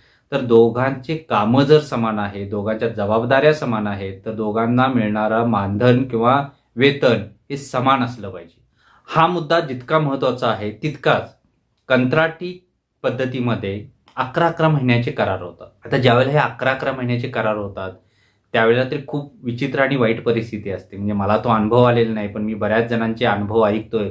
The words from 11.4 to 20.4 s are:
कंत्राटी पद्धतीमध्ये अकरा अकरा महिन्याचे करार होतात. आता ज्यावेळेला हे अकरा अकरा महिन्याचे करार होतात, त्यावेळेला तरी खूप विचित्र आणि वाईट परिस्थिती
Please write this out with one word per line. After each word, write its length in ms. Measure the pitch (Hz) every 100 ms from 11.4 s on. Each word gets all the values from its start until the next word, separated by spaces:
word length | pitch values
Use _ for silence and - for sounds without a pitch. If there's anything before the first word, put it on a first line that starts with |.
| _ _ _ _ -
कंत्राटी 720 | 127 127 156 160 160 180 180 _ _ _ _
पद्धतीमध्ये 840 | 131 123 127 131 120 104 98 101 - _ _ 131
अकरा 300 | 127 165 170
अकरा 220 | 165 160
महिन्याचे 420 | 147 127 120 120
करार 320 | - 101 92
होतात. 440 | 87 - - _ 117
आता 100 | 135
ज्यावेळेला 360 | 123 120 131
हे 60 | 147
अकरा 320 | 120 - 127
अकरा 220 | 131 135
महिन्याचे 360 | 127 123 120 120
करार 280 | 120 107 107
होतात, 360 | 101 98 95 - _ _ _ _ _
त्यावेळेला 320 | 117 113 123 127
तरी 100 | 147 -
खूप 280 | 147 143 -
विचित्र 380 | 123 120 135 139
आणि 160 | 135 139
वाईट 260 | 113 113
परिस्थिती 480 | 120 113